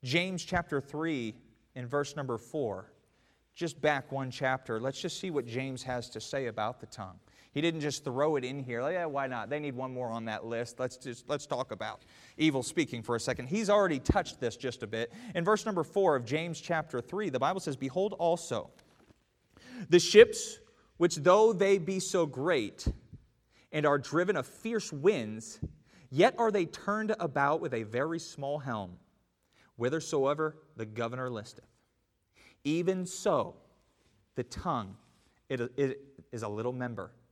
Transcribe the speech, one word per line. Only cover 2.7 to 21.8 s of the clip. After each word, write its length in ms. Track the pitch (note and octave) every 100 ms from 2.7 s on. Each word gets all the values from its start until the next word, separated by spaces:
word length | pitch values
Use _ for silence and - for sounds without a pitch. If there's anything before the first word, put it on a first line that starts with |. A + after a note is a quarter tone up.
| F#2+ - _ _ _ _ _ _
Just 260 | - E3 C#3+
back 280 | D3+ C#3+ C3
one 200 | C3+ C3
chapter. 500 | B2 C3+ C3 - A2+
Let's 200 | B2+ -
just 200 | F3+ -
see 100 | F#3+
what 160 | D3+ B2
James 360 | A#2 C3+ B2+
has 260 | C3 B2 A#2+
to 100 | A2
say 260 | - C#3+ B2+
about 340 | A2 G#2+ B2
the 60 | A2
tongue. 340 | - F#2+ F#2 _ _ -
He 80 | -
didn't 200 | E3 D#3+
just 220 | D3 C3+
throw 340 | - B2+ D3+ D3
it 80 | B2
in 180 | C#3
here. 160 | B2+ A#2
Like, 140 | C3
"Yeah, 100 | F3+
why 220 | E3 C#3 C3+
not? 240 | B2 G#2+
They 100 | D3
need 160 | D3 B2
one 160 | C3
more 160 | B2+ B2
on 160 | A2+
that 220 | A2+ G#2+ A2
list. 340 | A#2 A#2+ -
Let's 160 | B2+ -
just, 320 | C#3+ A#2 -
let's 160 | D3
talk 260 | - B2+ C3
about 360 | G2+ G#2+ - - - - -
evil 240 | D#3 C3+
speaking 400 | A#2+ - C#3+ A#2+
for 120 | A2+
a 60 | A#2
second." 280 | B2 B2 B2+
He's 200 | F#3+ G#3
already 300 | G#3 G3 C#3+
touched 420 | - G3+ E3+ -
this 160 | A#2+ -
just 260 | C3 -
a 40 | A2
bit. 260 | A2+ A#2 - A#3+
In 100 | F3
verse 220 | E3+ G#3 A3+
number 180 | F#3+
four 320 | D3 G#3 F#3+ C#3
of 80 |
James 380 | A#2 D3 E3+ D#3+
chapter 400 | - E3 D#3 B2+
three, 260 | A#2 F#3 G#3
the 100 | C3
Bible 220 | C3+ F#3+
says, 160 | E3+ C3+
"Behold 380 | C3+ D#3+ G3+
also, 560 | - E3+ E3+ - A#2 - - _ _ _ _ _ _ _ - - B3+ E3+
the 100 | F3
ships 580 | - G3+ A3+ - - - - _ _ _
which 200 | E3+ E3
though 360 | D3 F#3+ A3
they 240 | G3 G3
be 240 | G3